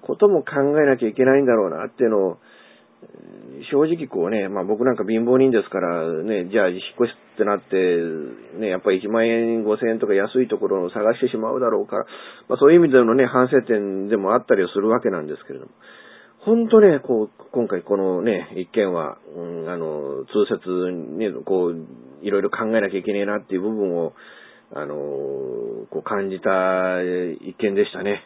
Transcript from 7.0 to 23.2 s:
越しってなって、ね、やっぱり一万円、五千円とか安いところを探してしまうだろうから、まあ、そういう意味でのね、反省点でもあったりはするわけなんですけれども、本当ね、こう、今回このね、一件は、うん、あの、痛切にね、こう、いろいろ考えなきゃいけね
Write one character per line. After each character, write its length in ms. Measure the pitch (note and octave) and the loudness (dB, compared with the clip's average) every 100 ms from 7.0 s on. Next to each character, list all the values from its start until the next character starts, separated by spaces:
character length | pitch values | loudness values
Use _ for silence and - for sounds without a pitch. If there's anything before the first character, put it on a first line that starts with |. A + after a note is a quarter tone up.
越 60 | A#2+ | -2
し 100 | - _ | -2 _
っ 20 | - | -2
て 60 | |
な 120 | G#2 G2+ | 0 0
っ 40 | |
て、 140 | _ F#2+ F2+ F2 E2+ D#2 C2+ G#1+ A#1+ E2 | _ 0 2 0 -2 -6 -10 -14 -18 -8
ね、 80 | G#2+ | -4
や 100 | F2+ | -2
っ 20 | |
ぱ 100 | G2+ | 0
り 60 | F#2+ | 0
一 100 | G#2 | 0
万 180 | A2+ A2+ | 0 2
円、 380 | A2+ A2+ A#2 | 0 0 -2
五 120 | G#2+ G#2+ | 0 0
千 140 | A#2 | 0
円 80 | A2+ | -2
と 80 | G#2 | 0
か 80 | |
安 280 | G2 G#2 B2+ | 0 0 0
い 60 | B2 | 0
と 100 | G#2+ | -2
こ 100 | G2 | -2
ろ 160 | G2 | -2
を 60 | F2 | -2
探 240 | A2 G#2+ | 0 0
し 60 | A#2+ | 0
て 80 | B2+ | -2
し 80 | A2+ | -4
ま 160 | A2+ | -4
う 80 | C3 | -2
だ 60 | A#2+ | 0
ろ 160 | G#2+ | -2
う 40 | - | -4
か 100 | G2+ | -6
ら、 80 | - - - - - | -8 -14 -20 -20 -6
ま 80 | - | 4
あ、 20 | |
そ 80 | C#3 | 8
う 40 | |
い 40 | E3+ | 8
う 20 | |
意 60 | |
味 80 | E3 | 8
で 100 | C3 | 6
の 120 | A2+ | 6
ね、 120 | B2+ B2 | 4 4
反 220 | B2+ B2+ | 2 4
省 140 | C3+ | 2
点 460 | - A2 G2+ F#2+ G2 | 2 -2 0 -6 -2
で 80 | G#2+ | -2
も 180 | G2 | 2
あ 20 | A#2+ | 0
っ 80 | - | 2
た 80 | |
り 80 | G#2+ | 2
は 60 | F2 | 2
す 100 | G2+ | 0
る 100 | G#2+ | 0
わ 120 | A#2+ | 0
け 100 | A2+ | 0
な 100 | F2+ | -4
ん 60 | D2+ | -8
で 80 | D2 | -12
す 80 | - | -14
け 80 | |
れ 40 | C2+ | -18
ど 80 | C2 | -18
も、 60 | _ - - - - - _ | _ -20 -20 -20 -20 -20 _
本 280 | - A#3 A3 | 0 2 6
当 120 | A3 | 8
ね、 200 | G#3 C#3+ | 8 6
こ 240 | - A#2 | 0 -2
う、 200 | G#2+ _ - | -2 _ -6
今 140 | B2 A2+ | -4 -2
回 140 | F#2 | -4
こ 140 | - G2+ | -2 0
の 260 | F#2+ F2+ | 0 0
ね、 260 | A2+ F#2+ D#2 F#2 | 0 -2 -4 -10
一 100 | F2 | -4
件 260 | A2+ G2 | 0 0
は、 260 | F2 D2+ - - D#2+ | -2 -6 -10 -16 -12
う 40 | E2+ E2+ E2 | -10 -10 -8
ん、 20 | |
あ 80 | F2 | -6
の、 480 | D#2+ D2+ C#2 C2+ C2+ | -6 -6 -8 -10 -4
痛 200 | G#2 G2+ | -2 0
切 440 | G#2+ F#2 F2+ F2+ | -2 -4 -2 -2
に 280 | F2+ C2 D#2+ | -6 -8 -6
ね、 120 | A2 C2 | -6 -6
こ 240 | - F#2+ F2 | -2 0 0
う、 180 | E2 D#2 B1 B1+ C#2 | -4 -12 -20 -20 -10
い 80 | G2 | -2
ろ 80 | G2 | -2
い 20 | |
ろ 80 | G2 | -2
考 160 | - A2+ A2 | -4 -2 0
え 40 | |
な 100 | G2 | 0
き 60 | G2 | -4
ゃ 20 | |
い 40 | |
け 100 | G2 | -4
ね 80 | G2+ | -4